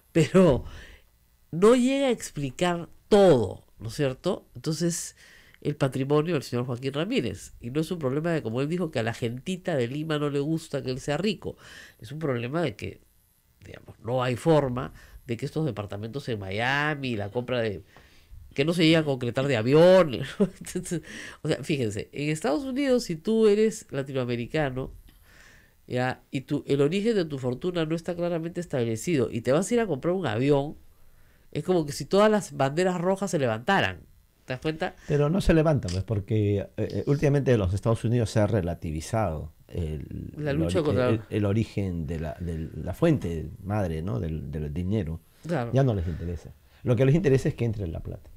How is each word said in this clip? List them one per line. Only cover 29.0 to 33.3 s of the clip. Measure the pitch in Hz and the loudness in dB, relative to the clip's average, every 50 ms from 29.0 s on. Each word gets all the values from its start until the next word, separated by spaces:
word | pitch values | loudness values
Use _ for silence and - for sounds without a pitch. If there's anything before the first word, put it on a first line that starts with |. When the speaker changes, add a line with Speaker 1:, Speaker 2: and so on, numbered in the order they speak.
| - - 175 139 117 - | -2 0 2 2 2 0
Speaker 1:
y | - 120 113 | -2 -4 0
te | 120 131 | 2 2
vas | 160 196 - | 2 2 2
a | 240 | 0
ir | 240 | 0
a | 233 | 0
comprar | 202 156 127 - 165 180 | 0 -2 -2 -2 -2 -2
un | 190 180 | -2 -2
avión, | 131 107 113 131 143 147 139 139 151 - - - - - - - - - - - - _ _ _ - - | -2 -2 0 2 4 4 2 2 -2 -8 -14 -18 -20 -20 -20 -20 -20 -20 -20 -20 -20 _ _ _ -10 -8
es | - 151 | -6 -2
como | - 185 175 156 | 2 2 2 2
que | 143 139 | 0 -4
si | - 143 | -8 -4
todas | 135 - 196 208 220 | 0 4 6 6 6
las | 214 208 - - 147 | 4 2 0 -4 -2
banderas | 143 135 135 139 160 185 185 180 180 | 0 0 0 2 2 0 2 0 0
rojas | 170 185 190 190 196 196 | 0 0 0 0 -2 -2